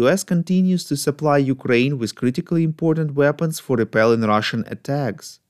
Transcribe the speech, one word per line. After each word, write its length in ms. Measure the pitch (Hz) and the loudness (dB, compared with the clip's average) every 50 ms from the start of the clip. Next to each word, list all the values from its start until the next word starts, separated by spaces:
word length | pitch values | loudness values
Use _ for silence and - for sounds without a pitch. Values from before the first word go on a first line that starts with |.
U 80 | 117 131 | 4 4
S 160 | 180 190 - | 2 2 0
continues 580 | - 185 170 170 - 185 185 185 185 185 170 - | -2 -2 -2 0 0 2 2 2 2 0 0 -2
to 100 | - 156 | -4 -6
supply 420 | 139 - 151 143 - 151 151 143 143 | -4 -2 -4 -4 -2 0 2 2 2
Ukraine 600 | 139 131 135 131 - 131 123 117 127 139 147 127 | 2 0 -2 -4 0 2 2 2 2 2 0 -2
with 180 | 117 104 - | -4 -6 -4
critically 480 | - 123 123 123 - 170 - 175 165 165 | -4 -2 -2 -2 -2 -4 -2 0 0 0
important 500 | 156 156 - 165 160 156 160 160 151 135 | 0 -2 -2 -2 -2 0 0 -2 -2 0
weapons 460 | 139 143 143 143 - 170 160 160 - | 0 2 2 0 0 -4 -6 -6 -8
for 160 | - - 131 | -6 -2 -2
repelling 460 | 113 110 101 - 110 110 117 117 113 113 | 0 0 0 2 2 4 4 4 2 2
Russian 420 | 107 107 107 107 - - 117 104 | 2 2 0 0 -2 -4 -6 -6
attacks. 720 | - 98 - - - 139 147 143 117 87 - - - - - _ _ | -6 -10 -10 -8 -6 -4 -4 -4 -4 -6 -8 -12 -18 -20 -20 _ _